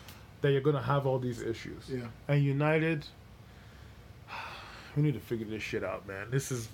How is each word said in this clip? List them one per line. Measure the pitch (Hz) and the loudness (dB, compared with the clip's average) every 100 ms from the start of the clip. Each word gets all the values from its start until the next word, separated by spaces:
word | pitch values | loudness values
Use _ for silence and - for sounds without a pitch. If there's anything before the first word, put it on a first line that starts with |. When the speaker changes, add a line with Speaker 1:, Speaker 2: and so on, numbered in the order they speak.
| - - - - | -18 -18 -18 0
Speaker 1:
then | 143 | 4
you're | 139 | 4
gonna | 135 143 | 4 2
have | 117 143 135 | 4 2 4
all | 131 | 2
these | 123 113 | 0 -2
issues. | - 113 - - - | -4 -4 -6 -10 -6
Speaker 2:
Yeah. | 131 117 - - | -6 -6 -10 2
Speaker 1:
And | 143 | 4
United, | 143 139 151 160 160 160 - - - - - - - - - - - - - | 6 4 4 4 4 0 -4 -16 -20 -20 -20 -20 -20 -18 -18 -20 -20 -20 -14
<sighs> | - - - - - - 143 | -12 -10 -12 -14 -16 -4 2
we | |
need | 151 | 2
to | 113 | 2
figure | - 117 107 | -2 -4 -2
this | 107 | -4
shit | - 107 | -2 -2
out, | 92 98 98 | -2 -4 -6
man. | 98 107 | -8 -2
This | 135 - | -2 0
is, | 123 113 | -4 -6